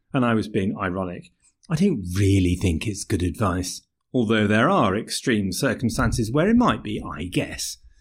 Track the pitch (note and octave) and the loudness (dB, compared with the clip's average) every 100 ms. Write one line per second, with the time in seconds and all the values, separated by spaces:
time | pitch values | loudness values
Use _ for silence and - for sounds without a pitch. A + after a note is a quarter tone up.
0 | _ C3+ A#2+ A2+ G#2+ G#2+ F#2+ - G2 F2+ | _ -2 2 0 0 -2 -2 -2 -4 -2
1 | F#2 F2 - _ _ _ - D#3+ G3+ C#3+ | -4 -8 -14 _ _ _ -4 0 2 0
2 | F2 F#2 G2 G2 F2+ F2 G2 D#2+ A2 G2 | -2 0 4 4 4 2 0 0 -2 -6
3 | - G#2 F2+ D#2+ G2+ F2+ F2+ - - _ | -4 -2 -2 0 -2 -2 -4 -10 -16 _
4 | _ C3 G#2+ A2 G#2 G#2+ C3 F#3+ A#2 F#2+ | _ -2 2 2 4 4 4 4 2 0
5 | A2+ - - A2 G2 - C#3 G#2 A#2+ - | -4 -6 0 0 0 -2 -2 0 -2 0
6 | A#2+ B2 G#2+ C3 F3+ A#3+ A#3 G#2+ G#2+ G#2+ | 0 0 0 0 4 4 4 0 -4 -8
7 | - - F#2 C#3+ - - - - - - | -8 -8 -6 -4 -4 -6 -10 -12 -18 -20